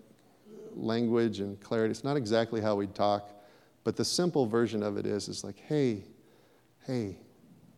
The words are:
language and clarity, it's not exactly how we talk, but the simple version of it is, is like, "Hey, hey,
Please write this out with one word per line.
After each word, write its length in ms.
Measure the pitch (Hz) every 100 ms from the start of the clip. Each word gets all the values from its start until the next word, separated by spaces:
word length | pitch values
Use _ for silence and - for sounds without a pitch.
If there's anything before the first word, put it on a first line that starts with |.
| - - - _ 214 - - -
language 680 | 113 113 117 117 117 98
and 180 | 101 98
clarity, 320 | - 117 110
it's 140 | 110 139
not 100 | 143
exactly 460 | 107 113 117 113
how 140 | 107 101
we 120 | 101
talk, 440 | 92 104 104 - - - - _ _
but 140 | - -
the 80 | 113
simple 400 | - 180 156 117
version 360 | 117 117 107
of 140 | 104 101
it 100 | 101
is, 220 | 104 104
is 160 | 101
like, 140 | 101 98
"Hey, 480 | - 151 131 104 87 - - - _ _ _ _ -
hey, 320 | 127 104 - - - - - -